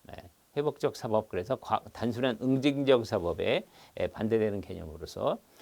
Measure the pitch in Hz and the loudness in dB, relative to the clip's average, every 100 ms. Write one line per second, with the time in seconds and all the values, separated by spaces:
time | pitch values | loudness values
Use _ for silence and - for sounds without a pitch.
0 | - - - _ _ 143 147 - 143 - | -18 -16 -16 _ _ -2 -2 0 -2 -2
1 | 117 110 107 92 90 131 - 110 - - | 0 0 0 -4 -2 -4 0 -2 -2 -4
2 | 117 113 131 113 127 131 143 139 139 127 | -2 0 0 0 2 2 4 2 6 4
3 | 113 107 85 80 92 156 - - - - | 4 0 0 0 0 0 -2 -14 -14 -4
4 | 90 - 110 113 107 101 90 90 82 80 | -4 -2 0 2 2 -2 -6 -10 -12 -12
5 | 80 95 123 226 - - | -12 -4 -2 -2 -6 -20